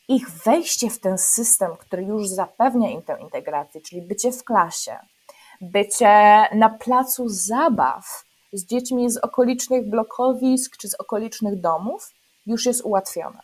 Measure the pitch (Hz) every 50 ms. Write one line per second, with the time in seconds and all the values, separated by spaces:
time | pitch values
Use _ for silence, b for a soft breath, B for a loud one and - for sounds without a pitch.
0 | _ - 269 247 254 - - - - 220 285 339 339 - - - 240 214 - -
1 | - 185 190 185 - - - 226 233 - - - 196 175 - - - _ 190 180
2 | 190 196 214 214 208 190 185 185 180 - _ - 233 269 240 240 214 196 - 165
3 | - - 143 - - 160 - 131 - 151 147 147 147 - - 156 - - 175 175
4 | 175 180 202 - - 247 247 247 - - 226 196 170 170 - - - - 110 -
5 | - _ _ _ B B B B B B B B 185 175 185 202 202 202 - -
6 | 240 208 208 208 208 208 208 214 214 - 208 214 220 220 220 - - 233 254 254
7 | 262 254 - - 247 226 202 185 - 208 226 262 320 320 226 190 135 131 - -
8 | - - - - - _ _ _ _ _ 202 196 185 - 233 247 247 - 254 247
9 | 247 240 226 - - - - 262 240 240 254 254 - - 254 254 214 208 208 220
10 | 220 220 - - 247 262 247 226 254 262 262 254 254 - - - - 202 - -
11 | - - 226 208 220 226 - - 214 202 202 185 175 170 160 165 190 240 349 427
12 | - - _ _ _ _ _ _ _ 208 233 226 - 254 240 247 - 220 202 190
13 | 196 - - 170 160 - - -